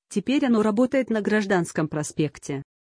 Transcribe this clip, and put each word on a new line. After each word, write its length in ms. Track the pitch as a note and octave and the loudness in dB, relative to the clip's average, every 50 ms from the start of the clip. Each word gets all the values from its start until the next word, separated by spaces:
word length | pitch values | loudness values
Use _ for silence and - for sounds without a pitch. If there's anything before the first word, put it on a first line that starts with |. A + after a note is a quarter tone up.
| _ _ | _ _
Теперь 340 | - G#3 - - C4+ D4 C#4+ | -6 -4 -2 0 0 0 2
оно 180 | B3 A#3 G#3+ | 2 2 4
работает 460 | G#3 A3 G#3 A3+ B3+ B3 - C4 A#3 - | 2 2 2 2 2 2 2 0 0 0
на 140 | A3+ G#3+ | -2 -2
Гражданском 680 | F#3+ F#3+ G#3+ G#3+ G3+ G3 G3+ F3 E3 - - F3 D#3 D3+ | 0 2 0 0 2 2 0 0 0 -2 -2 -4 -4 -2
проспекте. 760 | - D3+ D3+ - - - D3+ C#3+ - - - - C#3+ C3+ - _ _ _ _ | -2 -6 -6 -6 -4 -2 -4 -4 -4 -10 -10 -8 -8 -8 -8 _ _ _ _